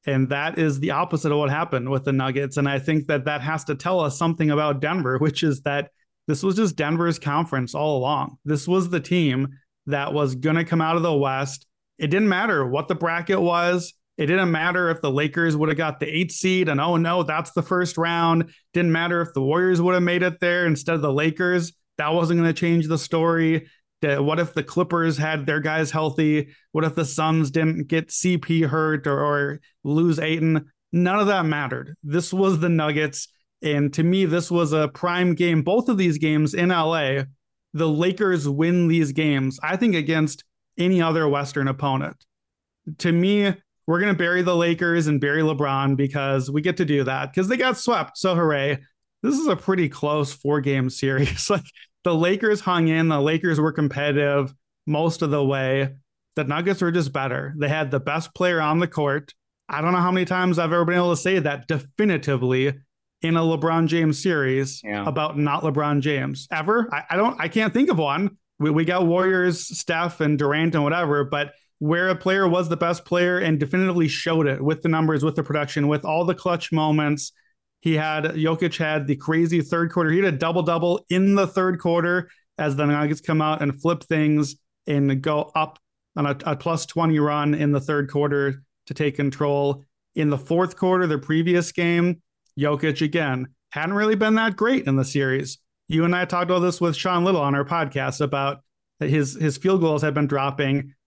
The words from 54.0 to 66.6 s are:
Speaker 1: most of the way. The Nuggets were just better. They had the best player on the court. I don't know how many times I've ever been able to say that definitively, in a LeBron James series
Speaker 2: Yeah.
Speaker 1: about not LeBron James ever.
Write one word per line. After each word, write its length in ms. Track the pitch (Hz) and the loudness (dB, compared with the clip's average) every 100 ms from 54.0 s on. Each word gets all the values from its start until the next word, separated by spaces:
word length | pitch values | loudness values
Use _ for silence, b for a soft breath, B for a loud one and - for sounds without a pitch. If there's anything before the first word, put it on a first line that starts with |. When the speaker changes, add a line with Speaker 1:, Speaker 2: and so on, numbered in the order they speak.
| 147 143 143 143 135 - _ _ - | 0 2 2 2 -2 -8 _ _ -4
Speaker 1:
most 340 | 151 165 165 | 0 0 -2
of 120 | 156 | -2
the 120 | 147 | 0
way. 520 | 139 139 131 135 135 135 _ _ _ - | 0 0 0 0 -2 -6 _ _ _ -6
The 80 | |
Nuggets 360 | 139 147 175 185 | -4 -2 -2 0
were 120 | 175 | 0
just 200 | 175 139 | 0 -2
better. 440 | 135 135 127 139 151 | -2 -4 -4 -6 -4
They 100 | 143 | -2
had 220 | 156 143 | -2 -2
the 80 | 139 | -2
best 380 | 139 156 165 - | -2 -4 -6 -2
player 240 | 180 170 | 0 2
on 180 | 151 160 | 2 0
the 80 | 175 | 0
court. 480 | 160 143 143 147 - _ _ - | -2 -2 -2 -6 -20 _ _ -10
I 120 | 151 | -4
don't 120 | 165 | 0
know 60 | 180 | 2
how 140 | 180 | 2
many 140 | 185 180 | 2 0
times 340 | 185 180 170 | 0 2 2
I've 120 | 165 | 2
ever 120 | 175 | 2
been 100 | 170 | 2
able 160 | 180 175 | 2 2
to 100 | 165 | 0
say 200 | 180 190 | 0 0
that 260 | 147 139 - | 0 -4 -4
definitively, 1120 | 151 - - 214 160 143 131 127 127 139 139 _ _ _ _ | -6 -4 -2 0 0 0 0 2 2 0 -4 _ _ _ _
in 140 | 165 165 | -2 2
a 40 | |
LeBron 480 | 165 160 160 165 165 | 2 0 0 2 2
James 340 | 165 160 139 | 2 2 0
series 580 | 190 160 131 131 135 - | 0 0 2 0 -2 -8
Speaker 2:
Yeah. 220 | 107 104 101 | -8 -4 -4
Speaker 1:
about 300 | 135 151 147 | -2 -4 -2
not 240 | 147 151 | 0 0
LeBron 380 | 156 143 147 143 | -2 -2 0 0
James 460 | 143 139 131 135 - | 0 -2 -4 -8 -8
ever. 360 | 160 | -4